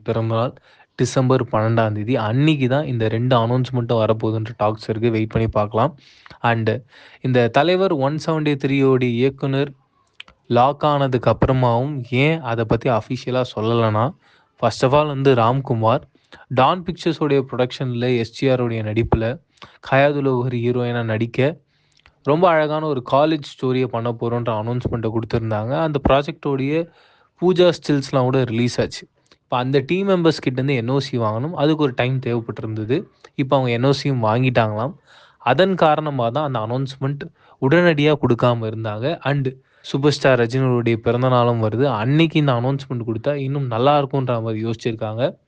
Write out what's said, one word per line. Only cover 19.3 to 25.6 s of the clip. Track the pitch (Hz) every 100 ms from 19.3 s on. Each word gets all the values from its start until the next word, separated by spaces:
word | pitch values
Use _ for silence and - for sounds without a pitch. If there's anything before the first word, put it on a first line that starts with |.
| 170 _ _ - _ -
கயாதுல | 135 143 147 135 127
ஒரு | 127 123
ஹீரோயினா | 117 123 120 120
நடிக்க | 113 110 120 - 131 170 _ _ _ _ _ _
ரொம்ப | - 151 185
அழகான | 160 151 151 156
ஒரு | 135 -
காலேஜ் | 135 151 160
ஸ்டோரியை | 139 - 131 127 127
பண்ண | 117 117
போறோன்ற | 117 117 120 120
அனௌன்ஸ்மெண்ட்டை | 107 110 123 113 120 113
கொடுத்திருந்தாங்க. | 113 113 - 113 107